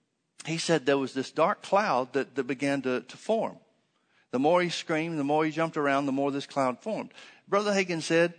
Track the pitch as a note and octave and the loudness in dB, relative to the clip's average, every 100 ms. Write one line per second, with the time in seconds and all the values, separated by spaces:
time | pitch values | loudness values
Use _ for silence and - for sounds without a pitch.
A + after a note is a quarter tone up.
0 | _ _ _ - - E3 - D#3+ C3 C#3 | _ _ _ -14 -6 -4 0 2 4 2
1 | C3 C3 B2+ - E3 - - G3 G#3 B2+ | 2 -4 -4 0 0 0 0 2 2 0
2 | C3 C#3 A#2+ - B2+ C3 C#3 C#3 C3 B2+ | 0 -2 -2 -4 -4 -2 -2 0 0 -2
3 | - - - A3 C3 - _ _ _ _ | -4 -10 -4 -2 -2 -8 _ _ _ _
4 | _ _ _ B2 D3 F3 F3 - - G#3 | _ _ _ 0 4 4 2 -2 -4 -2
5 | E3 D#3+ C#3 D3+ D#3+ D3+ E3 D#3 C#3+ C#3 | -2 -2 0 2 0 -2 -4 0 0 2
6 | C#3+ C3+ C#3 C#3 - C#3+ C3 B2 A3 F3+ | 0 0 -2 -2 -4 -2 -2 -2 -6 -6
7 | - - - - - G3+ G#3 G3 F#3 E3 | -8 -14 -20 -20 -2 0 2 0 0 -2
8 | - E3 E3+ | 2 4 2